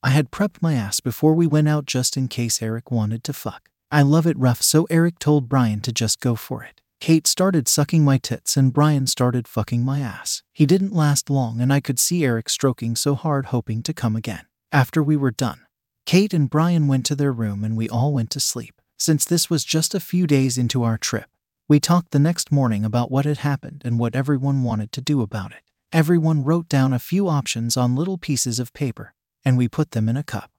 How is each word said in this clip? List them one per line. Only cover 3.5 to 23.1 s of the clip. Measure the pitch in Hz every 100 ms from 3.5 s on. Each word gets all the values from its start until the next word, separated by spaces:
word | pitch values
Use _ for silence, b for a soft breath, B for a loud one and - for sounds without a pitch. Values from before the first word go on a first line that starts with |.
| - _ _ _
"I | 147
love | 139 156 165
it | 147
rough," | 127 120
so | - 156 165
Eric | 165 170 170
told | 151 151 120
Brian | 135 120 104
to | 113
just | 113 110 -
go | 131
for | 117 - 120
it. | - _ _ _
Kate | - 165 -
started | - 185 180 123
sucking | - 143 165
my | 147 135
tits | - 117 - -
and | 135
Brian | 123 151 147 131
started | - 123 123 113
fucking | - 104 120
my | 123 139
ass. | 131 95 - - _
He | - 147
didn't | 185 196 185
last | 147 143 -
long | 139 120 113
and | 123
I | 139
could | - 127
see | - 180
Eric | 139 117 -
stroking | - 135 123 117 117
so | 147
hard | 139 165 143 131
hoping | 123 - 113
to | 120
come | 151 117 110
again. | 113 - - _ _
After | 147 123 -
we | 147 151
were | 135
done, | 110 123 - _ _ _ _ -
Kate | 180 208
and | 175 139
Brian | 151 165 170 147
went | 135 123
to |
their | 143 143
room | 120 110 101
and | 107 110
we | 113
all | 113 139
went | 139 117
to | 139
sleep. | - 123 113 _ _ _
Since | - 151
this | - 175 -
was | 160
just | - 160 160
a | 196
few | - 180 175
days | 139 131 120
into | 120 131
our | 117 110
trip, | - 113 - _ _ _ _
we | 147
talked | - 175 170
the | -
next | 151 175 -
morning | 143 127 104
about | 110 120 120